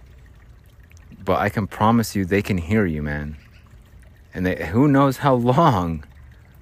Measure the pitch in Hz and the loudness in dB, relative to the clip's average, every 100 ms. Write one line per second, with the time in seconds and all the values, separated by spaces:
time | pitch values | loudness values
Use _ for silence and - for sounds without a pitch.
0 | - - - - - - - - - - | -20 -20 -20 -20 -20 -20 -20 -20 -20 -20
1 | - - 95 90 104 117 98 - 107 117 | -20 -12 -2 0 0 -2 -6 0 2 2
2 | 110 101 90 98 - 92 78 110 95 76 | 0 -4 0 0 0 -4 -2 0 0 -2
3 | 73 73 73 76 - - - - - - | -6 -6 -8 -12 -20 -20 -20 -20 -20 -20
4 | - - - - 90 - 80 107 147 135 | -20 -20 -16 -6 -4 -4 -2 2 4 4
5 | 139 127 143 123 120 127 170 101 85 80 | 2 2 0 2 2 4 4 2 -2 -6
6 | - - - - - - | -12 -20 -20 -20 -20 -20